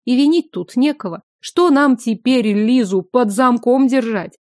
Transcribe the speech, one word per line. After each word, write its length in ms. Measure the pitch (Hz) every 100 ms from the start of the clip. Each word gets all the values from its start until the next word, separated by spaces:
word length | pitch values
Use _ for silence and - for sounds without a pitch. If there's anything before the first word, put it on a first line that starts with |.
И 120 | - 247
винить 360 | 285 339 -
тут 240 | 185 175 247
некого. 480 | 285 294 185 165 _ _
Что 300 | - - 349
нам 280 | 277 285 254
теперь 540 | 233 220 254 254 214
Лизу 480 | 208 220 254 202 190
под 300 | 180 247 214
замком 560 | 196 254 240 240 262 269
держать? 500 | 262 226 214 175 _ _